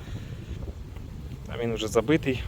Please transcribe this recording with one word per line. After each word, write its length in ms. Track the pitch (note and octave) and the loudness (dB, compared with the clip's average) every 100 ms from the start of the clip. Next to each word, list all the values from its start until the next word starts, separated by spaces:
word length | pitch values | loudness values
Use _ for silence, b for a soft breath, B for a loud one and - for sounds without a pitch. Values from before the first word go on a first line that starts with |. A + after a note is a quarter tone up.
| B B B B B B - - - - - - - - - | B B B B B B -6 -8 -10 -10 -8 -8 -8 -8 -6
А 100 | - | -2
він 160 | A#2 | 0
вже 140 | A2 A2 | 0 4
забитий. 540 | A2+ A2 D#3+ C#3 A#2+ | 6 8 6 4 0